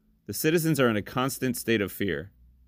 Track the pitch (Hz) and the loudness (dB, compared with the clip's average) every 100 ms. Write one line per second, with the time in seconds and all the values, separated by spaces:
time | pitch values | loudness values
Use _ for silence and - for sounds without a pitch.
0 | _ _ - - 156 170 160 139 123 104 | _ _ -10 -2 0 2 2 4 4 2
1 | 90 123 131 - 131 120 - 110 92 - | -2 -2 -2 -2 -4 -2 0 0 0 -2
2 | 98 71 90 _ - _ | -4 -4 -8 _ -20 _